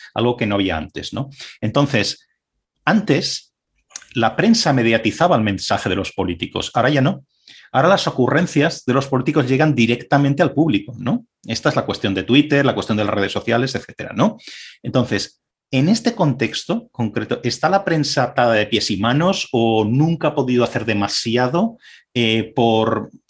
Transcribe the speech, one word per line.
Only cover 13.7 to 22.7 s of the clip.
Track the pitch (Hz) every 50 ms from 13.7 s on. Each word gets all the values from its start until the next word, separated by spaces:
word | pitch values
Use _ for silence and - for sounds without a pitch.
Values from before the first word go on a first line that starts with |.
| -
etcétera, | 101 - - - - - - -
¿no? | 104 165 226 - - - - - - - - - _
Entonces, | - 120 - 127 117 - 110 92 - - _ _ _ _ _ _ _ -
en | 131 127 143 180
este | 226 - - 233 226
contexto | - 170 143 123 - 123 110 - - - - 196 233 - _
concreto, | - - 113 104 - 113 107 - 120 -
¿está | - 117 - - 156 165
la | 196 196
prensa | - 165 165 156 143 - - 139 123
atada | 127 - 131 120 120
de | 113 107 107
pies | 107 113 101 - -
y | 101 92
manos | 107 117 131 151 170 190 190 - - -
o | - 117 117 113 110 110 104
nunca | 104 123 139 156 165 165 139 170 -
ha | -
podido | 143 123 127 123 123 117
hacer | - - 117 110
demasiado, | 113 107 101 101 - - - - 117 113 123 127 127 151 175 226 226 - _ _ - - - _ _
eh, | - 123 117 110 110 113 107 - -
por, | 127 117 117